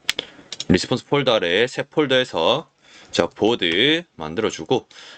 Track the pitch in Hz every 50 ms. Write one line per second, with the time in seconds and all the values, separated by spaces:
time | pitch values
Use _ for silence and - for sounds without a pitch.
0 | - - - - - - - - - - - - - - 92 92 - - 131 117
1 | - - 143 143 139 131 113 104 92 85 87 101 120 127 - - 131 _ - 160
2 | 151 131 131 127 127 - - 87 80 95 120 151 170 _ _ _ _ - - -
3 | - - - - 87 - - - 104 107 120 110 - 85 82 92 123 147 160 170
4 | 170 _ - - 80 78 82 - 107 - - - 139 - 131 117 - _ - -
5 | - - -